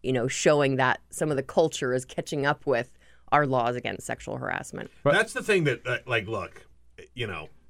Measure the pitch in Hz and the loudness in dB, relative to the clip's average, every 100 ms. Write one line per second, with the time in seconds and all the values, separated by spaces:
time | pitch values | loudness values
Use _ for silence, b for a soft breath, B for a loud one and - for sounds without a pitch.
0 | 127 127 127 - 175 147 139 131 127 - | 0 0 0 2 4 6 4 4 2 0
1 | - - 156 139 131 - 160 - 131 127 | -6 -4 0 0 0 2 2 2 -2 -2
2 | 127 - - 151 143 147 - 120 - - | -4 -10 -6 -2 0 0 0 0 -2 -14
3 | b b b 147 143 131 120 123 - 98 | b b b 2 4 2 0 -2 -6 -8
4 | - 113 - 123 120 50 - - - - | -8 -10 -8 -8 -6 -6 -8 -12 -12 0
5 | 143 170 220 254 214 196 147 120 127 120 | 2 4 2 -4 0 2 2 0 -4 -4
6 | - 117 101 107 85 - - - - - | -2 -2 -2 -6 -8 -14 -20 -20 -20 -20
7 | 85 - 110 85 78 - | -18 -10 -8 -8 -12 -18